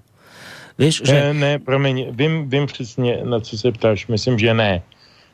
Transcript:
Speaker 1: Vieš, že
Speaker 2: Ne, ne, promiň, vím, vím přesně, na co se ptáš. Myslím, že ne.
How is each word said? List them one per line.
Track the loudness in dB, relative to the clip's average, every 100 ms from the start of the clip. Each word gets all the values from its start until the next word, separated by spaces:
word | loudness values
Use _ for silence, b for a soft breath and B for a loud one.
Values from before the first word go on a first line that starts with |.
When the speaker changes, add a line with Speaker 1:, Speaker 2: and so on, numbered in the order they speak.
| _ B B B B B B B
Speaker 1:
Vieš, | 0 2 2
že |
Speaker 2:
Ne, | 2 2
ne, | 0 0 0
promiň, | 0 0 2 0 -4
vím, | -2 0 0 0
vím | 0 -2
přesně, | -4 -10 -2 -2 -2
na | -2 -4
co | -4 -2
se | -2
ptáš. | 2 0 0 -2
Myslím, | -2 0 2
že | 2
ne. | 2 2 0 -4 b b b b